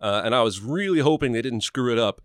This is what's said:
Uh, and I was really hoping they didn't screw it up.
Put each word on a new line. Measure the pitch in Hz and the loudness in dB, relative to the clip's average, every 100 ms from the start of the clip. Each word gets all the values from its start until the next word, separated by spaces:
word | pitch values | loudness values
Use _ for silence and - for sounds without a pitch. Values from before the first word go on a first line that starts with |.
Uh, | 104 101 | -2 0
and | 113 | 2
I | 123 | 2
was | 113 95 | 2 -2
really | 107 165 196 165 | -6 -4 0 2
hoping | 143 151 143 | 2 2 0
they | 117 | -2
didn't | 131 117 | -4 -4
screw | - - 123 | -4 -2 0
it | 117 | 2
up. | 110 - | 0 -2